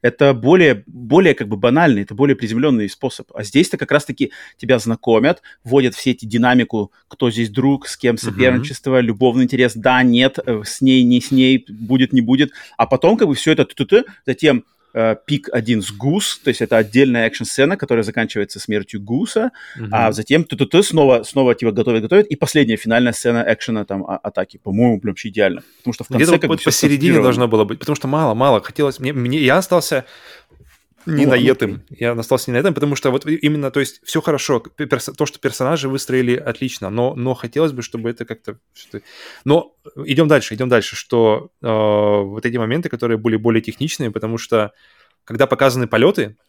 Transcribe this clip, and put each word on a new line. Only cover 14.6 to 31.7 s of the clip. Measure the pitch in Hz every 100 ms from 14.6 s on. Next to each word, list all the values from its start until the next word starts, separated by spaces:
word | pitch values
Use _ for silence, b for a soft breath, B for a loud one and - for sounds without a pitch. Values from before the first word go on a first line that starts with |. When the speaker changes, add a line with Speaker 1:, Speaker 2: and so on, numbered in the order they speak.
| - _ _
Speaker 1:
э, | 117 113 110 -
пик | 147 -
один | 123 113 113
с | 98
Гус, | 101 131 180 - -
то | -
есть | 120
это | 113 113
отдельная | 107 113 135 120 113
экшн-сцена, | - 113 - 139 196
которая | - 117
заканчивается | 101 104 113 - 101 -
смертью | - 107 101 107
Гуса, | 101 120 214 - 240 B B
Speaker 2:
Мгм. | B 113 110 113
Speaker 1:
а |
затем | 90 107 147
т-т-т | 165 117 139 165
снова, | 202 160 139 120
снова, | 107 139 131
типа, | 117 117
готовят, | 101 113 113
готовят, | 110 185 208
и | 156
последняя | 156 156 127 110
финальная | 113 113 123
сцена | 117 123 117 117
экшена, | 110 - 110
там, | 104 98 92
а-, | 92
атаки. | 104 98 95 -
По-моему, | - 98 123 107
прям | 101
вообще | 90 113
идеально. | 104 98 85 - _
Потому | -
что | 117
в | -
Speaker 2:
Где-то | 127 156
Speaker 1:
конце, | 165
как | 143
бы, |
Speaker 2:
вот | 160
Speaker 1:
всё | -
Speaker 2:
посередине | 135 151 143 160 165
Speaker 1:
сконцентрировано. |
Speaker 2:
должно | 131 120 120
было | 110
быть, | 104 -
потому | - 147
что | 135
мало, | 147 160
мало. | 110 135 117
Хотелось, | - - 147 131
мне, | 131
мне, | 143 120 147
я | 131 156
остался | 185 180 160 143 - B B B B _ _ _ _ _ -
Speaker 1:
Ну | 151
ладно. | 143 127 123
Speaker 2:
ненаетым. | 131 107